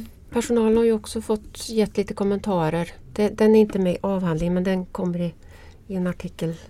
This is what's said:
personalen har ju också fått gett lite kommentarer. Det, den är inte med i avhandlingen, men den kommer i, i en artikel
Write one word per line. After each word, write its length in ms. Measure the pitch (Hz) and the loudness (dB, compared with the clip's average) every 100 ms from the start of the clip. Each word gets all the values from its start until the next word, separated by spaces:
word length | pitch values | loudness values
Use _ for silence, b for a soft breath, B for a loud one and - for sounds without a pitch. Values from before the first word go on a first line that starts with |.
| 226 - - | -12 -18 -6
personalen 460 | 240 226 240 220 226 | -4 0 2 4 4
har 80 | |
ju 80 | 233 | 4
också 280 | 220 - 226 | 2 -2 -6
fått 460 | 220 214 - - - | -2 -4 -4 -12 -4
gett 280 | 220 202 - | 0 0 0
lite 180 | 202 | -4
kommentarer. 800 | 214 196 202 208 180 156 165 170 - - | -2 0 0 0 0 0 0 -4 -8 -10
Det, 160 | - 208 | -2 -2
den 260 | 208 214 220 | 4 6 8
är 40 | |
inte 180 | 214 196 | 6 2
med 140 | 180 | 0
i 60 | 175 | 0
avhandlingen, 540 | 196 196 180 160 170 | -2 0 0 0 0
men 100 | 180 | 0
den 220 | 185 185 180 | 0 -2 -4
kommer 340 | - 185 175 | -6 -4 -2
i, 140 | 175 - b b b b - | -4 -6 b b b b -8
i 80 | |
en 120 | 190 180 | -4 -2
artikel 480 | 175 180 - 165 165 - | -4 -10 -6 -6 -6 -12